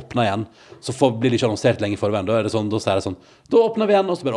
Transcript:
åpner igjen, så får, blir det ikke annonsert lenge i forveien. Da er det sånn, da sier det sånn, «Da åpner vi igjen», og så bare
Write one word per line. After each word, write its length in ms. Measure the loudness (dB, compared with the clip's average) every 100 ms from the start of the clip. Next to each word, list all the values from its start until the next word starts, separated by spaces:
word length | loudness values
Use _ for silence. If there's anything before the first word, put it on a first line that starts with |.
åpner 260 | -4 -2 0
igjen, 180 | -2 -6 -12 -20 -14
så 100 | -10 0
får, 160 | 2 2
blir 160 | 0
det 80 | 2
ikke 80 | 0
annonsert 320 | 0 0 0
lenge 160 | -2 -2
i 40 |
forveien. 240 | -2 -2 0
Da 80 | 0
er 80 | 0
det 60 |
sånn, 160 | -2 -2
da 100 | -2
sier 160 | 0 -2
det 80 | -2
sånn, 80 | -8 -14 _ 0
«Da 160 | 2
åpner 240 | 2 2 2
vi 80 | 2
igjen», 160 | 2
og 80 | -2
så 80 |
bare 80 | -2